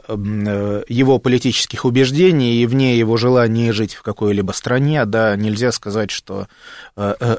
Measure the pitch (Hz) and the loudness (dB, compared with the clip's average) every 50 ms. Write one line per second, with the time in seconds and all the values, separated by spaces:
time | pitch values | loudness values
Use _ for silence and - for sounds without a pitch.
0 | - - 110 104 98 104 107 104 104 104 101 101 101 104 104 104 - - 117 123 | -10 -8 -8 -6 -6 -6 -4 -4 -4 -2 -2 -2 -4 -4 -4 -6 -6 -4 0 2
1 | 135 135 135 123 - 127 127 120 - 127 113 - - - - - - 127 120 131 | 4 4 4 2 2 0 0 2 0 0 -2 -2 -4 -6 -8 -4 -2 0 2 2
2 | 131 127 135 156 185 185 165 143 127 120 117 117 120 117 131 135 135 127 120 117 | 2 2 4 4 4 4 4 4 2 2 2 2 2 2 2 2 2 2 2 2
3 | 113 107 117 113 120 123 127 123 117 110 113 117 117 117 107 107 110 95 - - | 2 2 0 2 2 2 4 4 4 2 2 0 0 0 0 -2 -2 -4 -6 -10
4 | - 107 104 - 110 104 104 101 98 92 - - - - 123 131 143 147 156 147 | -10 -10 -6 -2 0 0 0 0 -2 -4 -6 -6 -4 -2 0 0 2 2 2 0
5 | 117 104 107 110 113 107 101 101 107 107 107 104 123 123 113 - - 104 101 110 | 0 0 0 0 2 2 0 0 -2 -2 -2 0 0 -2 -2 -2 -6 -6 -4 -4
6 | 104 98 - - _ - 95 98 98 - _ _ - - - - - - _ 101 | -4 -4 -6 -12 _ -10 -10 -10 -10 -12 _ _ -20 -20 -20 -20 -20 -20 _ -6
7 | 101 101 104 - 120 117 113 | -4 -4 -4 -2 0 -2 -2